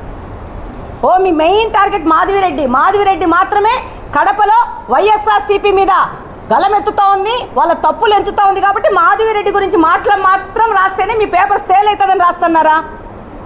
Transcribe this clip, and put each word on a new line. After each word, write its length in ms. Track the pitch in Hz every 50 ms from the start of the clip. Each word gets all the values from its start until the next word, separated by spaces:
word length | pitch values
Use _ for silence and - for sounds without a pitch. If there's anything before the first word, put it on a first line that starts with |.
| - - - - - - - - - - - - - - - - - - - - -
ఓ, 100 | 269 349
మీ 140 | 370 381 370
మెయిన్ 400 | 339 302 311 330 381 427 453 427
టార్గెట్ 340 | - 427 392 403 403 403 302
మాధవిరెడ్డి. 640 | 320 320 320 370 359 392 403 381 359 285 285 294
మాధవిరెడ్డి 580 | 254 247 269 302 370 392 403 403 392 381 - 381
మాత్రమే 580 | 330 330 349 392 392 415 415 403 440 494 508 - - - - - - - 285
కడపలో 580 | 320 381 392 403 415 392 427 480 960 - - - - - 233
వైఎస్ఆర్సీపీ 800 | 277 370 415 427 415 427 440 415 403 403 - 403 403 403 403
మీద 200 | 381 381 392 381 370 339 262 - - - - - - - - - 220
గలమెత్తుతా 540 | 269 349 403 427 403 403 427 - - 403
ఉంది, 420 | 392 392 392 392 427 480 480 - - -
వాళ్ళ 180 | - - - 330
తప్పులు 400 | - - 311 311 - 440 427 415
ఎంచుతా 340 | 392 359 392 - - 415
ఉంది. 140 | 392 392 381
కాబట్టి 280 | 359 403 392 440 - 622
మాధవిరెడ్డి 640 | 415 370 330 349 415 415 440 440 427 415 403 403
గురించి 260 | 392 403 403 370 349
మాటలు 460 | 349 330 320 349 392 - 415 403 392 392
మాత్రం 480 | 370 381 392 392 - - 440 440 453
రాస్తేనే 440 | 427 381 370 381 381 - 381 392 466
మీ 100 | 440 415
పేపర్ 340 | 392 - 349 392 403 403 392
సేల్ 280 | - - 370 392 415
అవుతుందని 320 | 427 403 403 403 381 381 381
రాస్తున్నారా? 640 | 349 349 339 349 359 330 330 320 311 311 311 320 320 - - - - - - - - - - - -